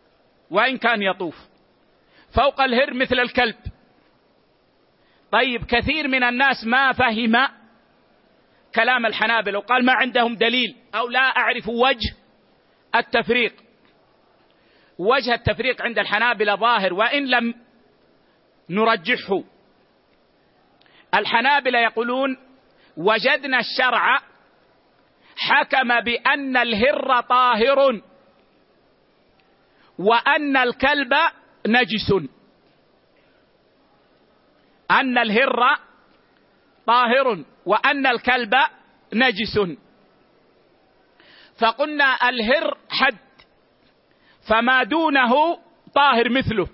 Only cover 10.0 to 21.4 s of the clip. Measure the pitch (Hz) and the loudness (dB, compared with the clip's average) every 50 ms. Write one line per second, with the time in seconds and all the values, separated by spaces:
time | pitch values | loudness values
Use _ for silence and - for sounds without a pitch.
10 | 262 254 220 247 233 240 233 175 226 233 240 254 240 196 - - _ _ - 214 | 0 0 0 0 0 0 0 -2 -2 0 0 0 -2 -4 -6 -12 _ _ -8 -6
11 | 247 240 240 254 262 262 240 247 240 220 254 240 175 208 233 233 247 262 269 226 | -6 -2 0 0 0 2 0 0 0 0 -2 -4 -6 -4 -2 0 2 2 0 -2
12 | 208 - - - _ _ _ _ _ _ _ _ _ _ _ _ _ _ - 233 | -6 -8 -10 -12 _ _ _ _ _ _ _ _ _ _ _ _ _ _ -2 -2
13 | 233 - - 233 - 190 233 247 233 196 - - _ _ _ _ _ _ _ _ | -2 0 -2 -2 0 0 0 0 -2 -2 -6 -10 _ _ _ _ _ _ _ _
14 | _ _ _ _ _ _ _ _ _ _ _ _ _ _ _ _ _ _ _ - | _ _ _ _ _ _ _ _ _ _ _ _ _ _ _ _ _ _ _ -4
15 | 175 214 254 277 214 240 240 226 - - 208 - 226 254 240 - 180 233 226 214 | 0 0 0 0 0 -2 -2 -2 -2 -4 -4 -2 -2 -4 -4 -4 -6 -4 -2 -4
16 | 196 - 196 208 226 247 233 196 214 208 202 190 175 - 240 214 196 185 175 185 | -2 -2 -2 0 0 0 0 0 0 0 0 0 2 2 2 2 0 -2 0 0
17 | 220 240 269 285 285 254 254 240 240 233 233 - _ _ _ _ _ _ _ _ | 0 0 -2 -2 -2 0 0 0 0 -2 -6 -10 _ _ _ _ _ _ _ _
18 | _ _ _ _ _ _ _ _ _ _ _ _ _ - 165 208 220 226 220 196 | _ _ _ _ _ _ _ _ _ _ _ _ _ -6 -4 0 0 0 0 0
19 | 160 190 262 - - - 196 170 117 - _ _ _ _ _ _ _ _ _ _ | -2 -4 -4 -4 -4 -4 -4 -4 -4 -8 _ _ _ _ _ _ _ _ _ _
20 | _ _ _ _ _ _ _ _ _ _ _ _ _ _ _ _ _ _ _ _ | _ _ _ _ _ _ _ _ _ _ _ _ _ _ _ _ _ _ _ _
21 | _ _ - 202 208 - - 233 | _ _ -2 0 0 0 0 2